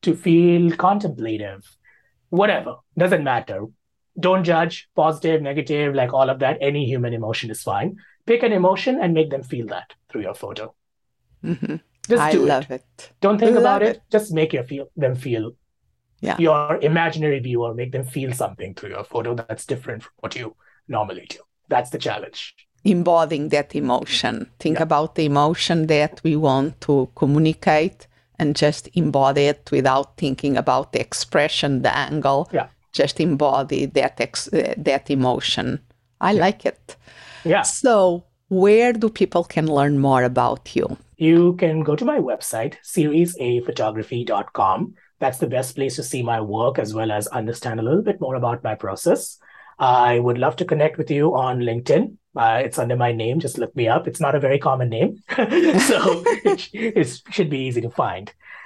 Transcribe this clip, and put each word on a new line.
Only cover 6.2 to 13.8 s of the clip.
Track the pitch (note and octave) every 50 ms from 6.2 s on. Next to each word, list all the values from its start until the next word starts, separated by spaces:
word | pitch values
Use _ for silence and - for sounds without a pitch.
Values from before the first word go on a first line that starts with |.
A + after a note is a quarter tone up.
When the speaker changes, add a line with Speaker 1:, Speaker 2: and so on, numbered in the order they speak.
| C3+ C3
Speaker 1:
of | C3 C3
that. | C#3 C3 D3 -
Any | C#3 C#3 D3 D3 C#3+
human | A#2 C3+ B2 A#2+ A#2+ A#2+
emotion | A#2 A2+ G#2+ A2+ - - A2+
is | A2 - -
fine. | - G2 G2+ A#2+ F#3+ G#3 - - _ _ _ _
Pick | - A#3 A#3+ A#3+
an | A#3 G#3+
emotion | F#3+ F3+ F#3 F#3+ F#3+ - C4 C4 C4+
and | G3 F3 E3
make | D#3+ D#3 D3+
them | C#3 C3+ B2+
feel | B2+ - B2 A2+ G#2
that | G2 F2+ - _ - _ _ _
through | - A#2
your | G#2 F#2 G2+
photo. | - - G2+ F#2+ G2 A2 G#2+ - _ _ _ _ _ _ _ _ _ _ _ _ _ -
Speaker 2:
Mm-hmm. | D#3+ E3+ - - - D3+ E3 - _ _ _ -
Speaker 1:
Just | - A#3 A#3+ D3
Speaker 2:
I | D#3 D#3
Speaker 1:
do | - -
it. | C#3+
Speaker 2:
love | C#3+ C3 C3+ -
it. | C3 C3 - _ _ - - - _ _ -
Speaker 1:
Don't | G3 G#3+ G#3
think | A3+ A3+ A#3+
Speaker 2:
Love | A#3 A#3+
Speaker 1:
about | - G3+ G3+